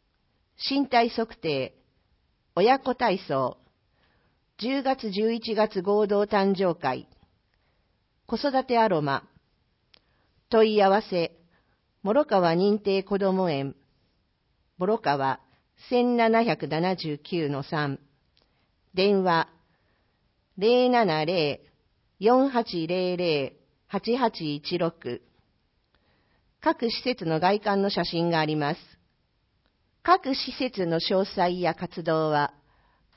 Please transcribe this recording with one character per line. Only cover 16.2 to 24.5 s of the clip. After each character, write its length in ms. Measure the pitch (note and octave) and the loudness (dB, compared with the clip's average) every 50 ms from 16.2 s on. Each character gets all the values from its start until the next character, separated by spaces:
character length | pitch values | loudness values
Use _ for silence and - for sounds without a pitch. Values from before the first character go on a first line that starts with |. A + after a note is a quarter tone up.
| A3+ A3+ A3+ A3+ A#3 | 2 4 4 2 2
百 240 | A#3 D#3 - D#3 | 0 -2 -4 -4
七 280 | C#3+ D#3 D#3+ F3 F#3 F#3 | -4 -2 -2 0 -2 -2
十 220 | F3 - D#3 D3 | -4 -6 -8 -8
九 320 | C#3+ - - F3+ E3+ D#3 C#3+ | -8 -8 -6 -4 -2 -2 -2
の 140 | C#3+ C3+ C#3 | -4 -4 -6
三。 360 | - E3+ D3+ D3 C#3 C3+ - _ _ _ _ _ _ _ _ _ _ _ _ _ _ _ _ _ _ - | -6 -4 -4 -4 -4 -6 -8 _ _ _ _ _ _ _ _ _ _ _ _ _ _ _ _ _ _ -2
電 300 | F3+ F#3+ G#3 G3+ F#3+ F#3 | 0 2 2 2 2 2
話、 260 | F3+ E3+ D#3+ D#3 - _ _ _ _ _ _ _ _ _ _ _ _ _ _ _ _ _ _ _ _ _ | 2 2 2 0 -2 _ _ _ _ _ _ _ _ _ _ _ _ _ _ _ _ _ _ _ _ _
零 320 | F#3 G3 A3+ B3 B3 B3+ B3 | 0 2 4 4 4 4 4
七 360 | B3 A#3+ A3 F3+ D#3 D#3 D3+ | 4 4 4 2 2 0 0
零 360 | D#3+ F#3+ F3 D3+ C#3+ - - _ _ _ _ _ _ _ _ _ _ _ - | 0 0 0 0 -2 -2 -6 _ _ _ _ _ _ _ _ _ _ _ 0
四 300 | F#3 A3+ B3+ C4 C4+ C#4 | 2 4 4 4 4 2
八 360 | B3 A#3+ A3 - F#3 E3+ D#3+ | 0 -2 -4 -4 -4 -4 -4
零 320 | D#3+ F3+ F#3 F#3 F3+ F3+ | -2 -2 -2 -2 -2 -2
零 360 | E3+ F3+ E3+ D3+ C#3+ C3+ - - _ _ _ _ _ _ | -2 0 0 0 0 -2 -4 -8 _ _ _ _ _ _
八 120 | - - G3 - A3+ A#3+ | -8 -8 -6 -2 -2 -2
八 120 | C4+ B3+ A3+ - - E3 D3+ | 0 0 -2 -2 -4 -8 -8